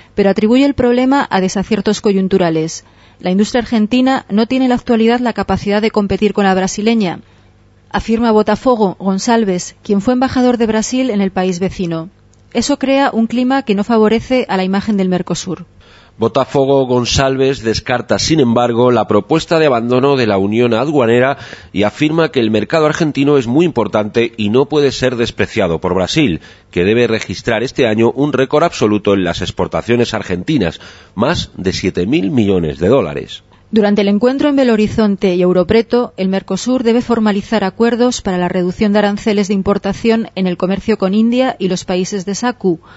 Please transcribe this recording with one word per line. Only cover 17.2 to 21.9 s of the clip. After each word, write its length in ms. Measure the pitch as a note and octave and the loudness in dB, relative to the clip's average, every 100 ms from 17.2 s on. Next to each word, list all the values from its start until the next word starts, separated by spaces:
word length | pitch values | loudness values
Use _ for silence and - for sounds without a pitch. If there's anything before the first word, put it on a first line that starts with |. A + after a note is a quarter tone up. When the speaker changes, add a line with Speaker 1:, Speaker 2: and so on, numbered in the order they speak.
| C3+ C3+ C3+ C3+ | 0 0 0 0
Speaker 2:
descarta, 580 | A2+ G#2 - B2 - G2+ | -2 -4 -2 -4 -2 -2
sin 220 | - D#3+ | 0 2
embargo, 500 | B2 A#2 A#2+ A2+ B2 | 2 2 2 2 2
la 160 | A#2 G#2 | 2 2
propuesta 500 | G#2 - D#3+ - E3 | 0 2 -2 0 2
de 100 | D#3 | 2
abandono 500 | A#2 A#2 B2 C#3 C#3 | 2 0 2 2 2
de 100 | A2+ | 2
la 100 | G2 | 0
unión 360 | G2 A2 A#2+ | 0 2 2
aduanera 640 | A2+ C#3+ D3 A2+ A#2+ B2+ C#3 - - - | 0 0 2 4 4 2 -2 -10 -20 -8
y 120 | F2 | -2
afirma 460 | G#2 | -2